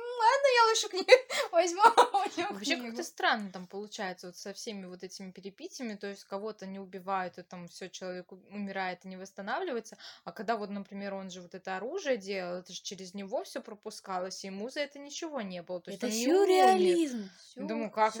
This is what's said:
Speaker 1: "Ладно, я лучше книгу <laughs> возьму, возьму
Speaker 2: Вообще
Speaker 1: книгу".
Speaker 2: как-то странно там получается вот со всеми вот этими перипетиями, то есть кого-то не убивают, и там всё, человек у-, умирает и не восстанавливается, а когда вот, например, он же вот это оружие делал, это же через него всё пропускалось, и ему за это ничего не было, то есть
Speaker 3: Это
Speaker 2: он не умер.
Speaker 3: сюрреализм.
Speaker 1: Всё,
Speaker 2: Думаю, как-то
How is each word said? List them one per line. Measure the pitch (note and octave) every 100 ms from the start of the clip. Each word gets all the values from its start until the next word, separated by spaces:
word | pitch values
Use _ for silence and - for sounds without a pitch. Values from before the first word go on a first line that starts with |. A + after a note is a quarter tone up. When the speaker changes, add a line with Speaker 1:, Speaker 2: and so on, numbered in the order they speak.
| A#4+ B4
Speaker 1:
"Ладно, | A4+ C5+ C#5 A#4+
я | A4+
лучше | A4 A4
книгу | F#4 F#4 B4+ -
<laughs> | - A#4+
возьму, | E4+ F4+ E4+ A4 A#4 -
возьму | G4 G4 - F4+
Speaker 2:
Вообще | G3 G#3 D#4+
Speaker 1:
книгу". | A#3+
Speaker 2:
как-то | A#3
странно | E4+ - F#4 A#3+ G3+
там | F#3 F3+
получается | G3 G#3 - G3 F3+ F3+
вот | F3+
со | G#3
всеми | G3 - G3+ F#3
вот | F3+
этими | F#3 - F#3+
перипетиями, | F3+ F#3+ F#3+ E4+ - A#3+ G3+
то | G3+
есть | G3
кого-то | - G3 G#3+ G#3+ F#3+
не | G3
убивают, | F#3+ F#3+ F3+ G3 F#3 F3+
и |
там | F3 F3+ E3+
всё, | - F#3+
человек | - F#3 A3 G#3+
у-, | F#3 F#3
умирает | G3+ G3+ F#3+ F#3 F3+
и | F#3+
не | F#3
восстанавливается, | F#3+ - G3+ C4+ F#4 A#3+ - - - -
а | -
когда | - G3+ A3+
вот, | G3+
например, | G3+ G3 G3 G3+
он | G3 F#3+
же | F3+
вот | F3+
это | F#3 F#3 F#3
оружие | G#3+ F#4 D4+ B3
делал, | F#3+ G3 F3+ F3
это | F3+
же | F3+
через | - F3+ F#3
него | G3+ G3 C4
всё | F#4+ C#4+
пропускалось, | A#3 G#3 A3 G#3+ - F#3 F#3 F#3
и | G3
ему | F#3+ A3+
за | D4+
это | C#4+ C#4+
ничего | C#4+ D4 E4 D4
не | G3 F3+
было, | E3 F3+
то | -
есть |
Speaker 3:
Это | G3
Speaker 2:
он | A#3+ A3
не | B3
умер. |
Speaker 3:
сюрреализм. | F4+ G4 F#4 F#4 F#4+ F4+ F4 D#4 A#3+ G3 -
Speaker 1:
Всё, | - - G3+
Speaker 2:
Думаю, | A3 G#3+
как-то | G#3+ A3 A3